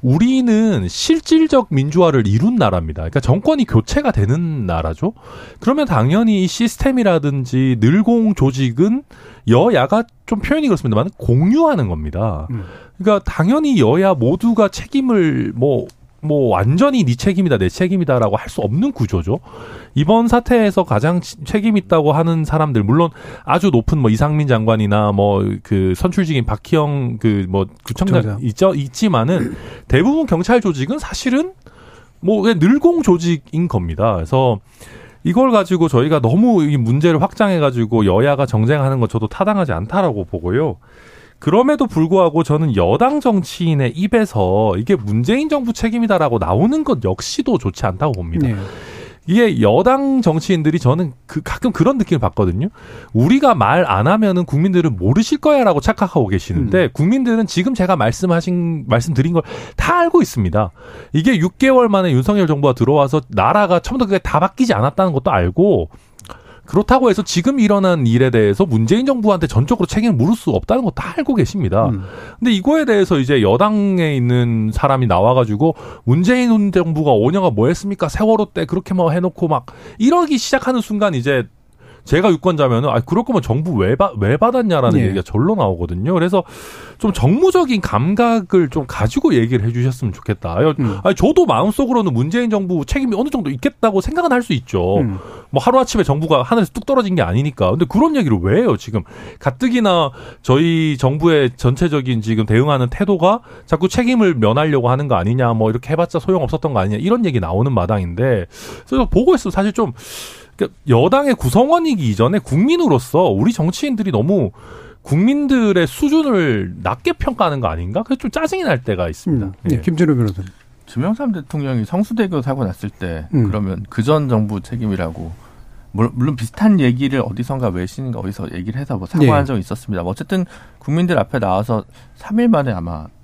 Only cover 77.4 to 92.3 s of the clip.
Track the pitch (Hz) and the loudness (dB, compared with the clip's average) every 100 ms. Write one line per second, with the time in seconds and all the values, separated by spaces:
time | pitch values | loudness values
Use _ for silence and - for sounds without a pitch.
77.4 | 180 107 117 170 202 202 165 - 220 220 | 0 2 0 0 -4 -4 -4 -2 0 2
78.4 | 214 - 160 170 - 185 170 160 180 - | 0 -4 -4 -4 -4 -2 0 0 -4 -4
79.4 | 170 147 - - - - 226 339 330 277 | -2 -2 -4 -20 -20 -2 2 2 2 -2
80.4 | - 269 254 254 214 208 208 147 123 135 | 0 -2 0 -2 -2 -2 0 0 0 -2
81.4 | 113 _ _ _ - - - 151 202 165 | -2 _ _ _ -20 -20 -2 0 2 2
82.4 | 185 160 139 117 139 - 123 190 226 226 | 0 0 2 2 0 -2 0 -2 0 -2
83.4 | 123 123 160 135 95 127 196 120 101 143 | -2 -4 -2 0 0 2 0 0 -2 2
84.4 | 226 254 226 165 127 160 110 95 90 104 | 2 0 0 2 2 2 2 -2 -4 -2
85.4 | 147 214 113 87 85 85 113 180 175 190 | 0 0 0 -2 -4 -4 -2 0 2 0
86.4 | - - - - - - 220 185 117 220 | -2 -14 -20 -20 -20 -6 -4 0 2 2
87.4 | 370 370 311 226 - 104 143 202 240 226 | 2 2 0 -2 -2 -2 -2 0 2 0
88.4 | 185 185 160 156 131 - 107 277 311 143 | 0 0 0 -2 -8 -4 -2 0 0 2
89.4 | 113 123 107 117 123 127 117 92 - 104 | 2 0 -2 -2 -2 -2 -6 -8 -8 -6
90.4 | 87 85 151 147 123 98 95 - 226 359 | -4 0 0 0 -4 -2 -2 0 2 2
91.4 | 320 117 175 208 269 240 196 117 139 | 2 2 0 -2 -2 0 0 -2 -2